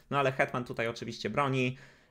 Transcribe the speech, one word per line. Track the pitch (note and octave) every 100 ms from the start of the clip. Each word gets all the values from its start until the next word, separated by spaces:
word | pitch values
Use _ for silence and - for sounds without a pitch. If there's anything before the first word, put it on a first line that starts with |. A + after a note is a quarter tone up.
| -
no | C#3
ale | C3
hetman | C3 C3+ B2+
tutaj | B2 B2+ A#2
oczywiście | A#2 A2+ A2+ G#2+
broni. | A#2 C#3 C3 B2+ C3 - - _